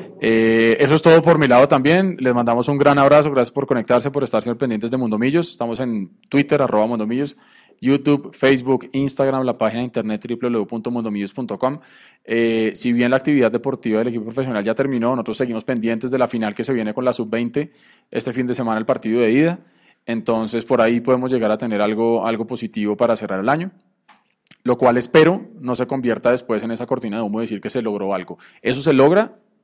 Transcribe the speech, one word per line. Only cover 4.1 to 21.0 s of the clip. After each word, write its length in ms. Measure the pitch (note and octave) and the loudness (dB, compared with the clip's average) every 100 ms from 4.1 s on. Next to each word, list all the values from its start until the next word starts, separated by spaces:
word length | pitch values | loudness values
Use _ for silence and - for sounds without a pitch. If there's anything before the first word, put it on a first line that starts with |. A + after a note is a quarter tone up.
por 140 | C#3 | -4
estar 180 | B2+ A2 | -2 -2
siempre 160 | A#2+ A#2+ | -2 -4
pendientes 320 | C3 A2 A#2 | -2 -4 -4
de 60 | C3 | -4
Mundo 220 | A#2+ G#2+ | -2 -2
Millos, 340 | B2+ D#3+ D#3+ | 0 0 -2
estamos 260 | - A#2 A#2 | -6 -8 -6
en 320 | B2+ A2 F#2 _ - | -4 -6 -8 _ -4
Twitter, 320 | C#3 C#3+ D3 | -2 2 2
arroba 260 | B2+ G#2+ A2+ | 2 2 0
Mundo 200 | A#2 G#2+ | -2 -4
Millos, 300 | B2 C#3+ - _ _ _ - | -4 -6 -10 _ _ _ -6
YouTube, 560 | B2+ C#3 C#3 C#3+ - | 0 0 2 0 -2
Facebook, 540 | - C3+ C3+ B2 B2+ - | -4 0 0 0 -4 -4
Instagram, 520 | C3+ C#3 - C3+ C3+ | -6 -4 -2 -2 -2
la 140 | B2+ A#2 | -4 -2
página 220 | A2 A2+ | -2 -4
de 40 | |
internet 380 | B2 A2+ G#2+ G#2+ | -6 -6 -6 -6
w 140 | A#2 A#2 | -6 -6
w 140 | B2 | -4
w 160 | A#2 G2 | -4 -4
punto 240 | A#2 A#2 | -8 -6
mundomillos 440 | A#2+ A2+ G2+ G2+ | -6 -6 -6 -8
punto 240 | - B2 G2 | -8 -8 -4
com. 200 | B2+ D3 - - - _ | -4 -6 -16 -20 -20 _
Eh, 480 | - A2+ A#2 A2+ A2 | -4 0 0 0 -2
si 200 | - B2 | -2 -2
bien 160 | A#2+ A#2+ | 0 2
la 80 | C3 | 0
actividad 340 | C#3 D3 B2+ | 2 2 2
deportiva 460 | A#2 C#3 C3 A#2 G#2+ | 0 -6 -6 -2 -2
del 100 | A#2+ | -2
equipo 160 | A#2 | -6
profesional 400 | A2 A#2 C3 A2 | -8 -6 -4 -2
ya 100 | G2+ | -2
terminó, 360 | A2 C#3 B2+ A#2 | -2 -2 -2 -2
nosotros 260 | C3 A2 G#2+ | -2 -4 -4
seguimos 260 | B2+ A2 | -4 -6
pendientes 480 | - B2 A2+ A2+ B2 | -6 -4 -2 -4 -4
de 60 | C3 | -2
la 100 | A#2+ | -2
final 280 | A#2 G#2+ | -2 -4
que 100 | G2+ | -6
se 80 | A#2 | -4
viene 220 | B2+ G#2+ | -4 -4
con 100 | G#2+ | -4
la 80 | B2+ | -2
sub-veinte 600 | A#2+ G#2+ A2+ A#2+ C#3+ D3+ _ _ _ _ | -2 -4 -4 -4 -6 -8 _ _ _ _
este 220 | A2+ B2+ | -8 -6
fin 140 | A#2+ B2 | -4 -4
de 80 | |
semana, 240 | B2 A#2 A2 | -4 -2 -2
el 80 | A2 | -2
partido 340 | C3 A2 A#2 | -4 -2 0
de 100 | A2+ | 2
ida. 280 | B2+ D#3+ F3+ _ _ _ _ - | 2 2 -2 _ _ _ _ -8
Entonces, 580 | A#2 A2 A2+ A2 A#2 | -6 -2 -2 -2 -6
por 160 | A2+ B2 | 0 2
ahí 200 | A2+ A#2+ | 4 2